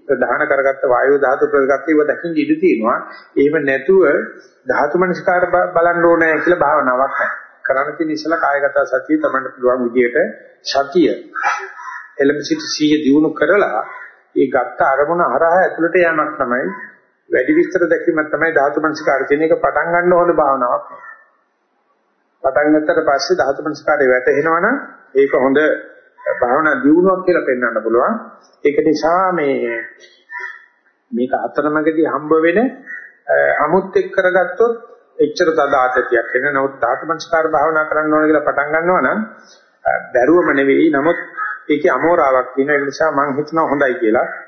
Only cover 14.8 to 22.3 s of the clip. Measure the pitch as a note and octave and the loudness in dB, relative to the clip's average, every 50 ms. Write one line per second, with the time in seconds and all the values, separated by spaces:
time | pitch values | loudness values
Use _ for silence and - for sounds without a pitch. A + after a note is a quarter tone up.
14.8 | F3 D3 C3+ C3+ D3 D#3 E3+ F3 E3+ C3+ A#2+ C#3 D#3+ E3 E3+ F#3 F3+ D3+ - - | 0 0 2 0 0 0 0 0 0 0 0 2 2 4 4 2 2 0 0 -2
15.8 | D#3+ E3+ E3 F#3 F3 E3 D#3+ D#3 D3 - - - C3+ A#2+ B2 B2+ D3 F#3 G3 - | -2 0 2 2 2 2 0 0 -2 -4 -4 -6 -4 -2 -2 -2 -2 -4 -8 -10
16.8 | - - - _ _ _ _ _ _ _ - - C3 - D#3 E3 E3+ D3+ - F#3 | -16 -18 -20 _ _ _ _ _ _ _ 0 0 2 2 2 2 2 2 0 -2
17.8 | F3 D#3+ E3 D#3+ - E3+ D#3+ D#3 D3+ D3+ D3+ D3 D#3+ E3 D#3 D3 C3+ D3 D3 D#3 | 0 2 0 0 0 0 0 0 -2 -2 -2 -2 -2 0 2 2 0 2 0 0
18.8 | D3+ D#3 C#3+ - - E3 C#3 C3 C3+ - C#3+ D3 D#3+ D#3+ E3+ E3 - C#3 - D3 | -2 -2 -4 -2 -2 -2 0 0 0 0 0 0 2 0 0 0 0 -2 -2 -2
19.8 | D#3 E3+ E3+ F3 F3 F3+ F3+ F3 F3 E3+ E3 D#3 D3+ C#3 C3+ C3 B2+ A#2+ C3+ - | -2 0 0 0 2 4 4 4 4 2 2 2 2 2 2 0 0 -2 -2 -4
20.8 | - - - - - - - - _ _ _ _ _ _ _ _ _ _ _ _ | -6 -10 -20 -20 -20 -20 -20 -20 _ _ _ _ _ _ _ _ _ _ _ _
21.8 | _ _ _ _ _ _ _ _ _ _ | _ _ _ _ _ _ _ _ _ _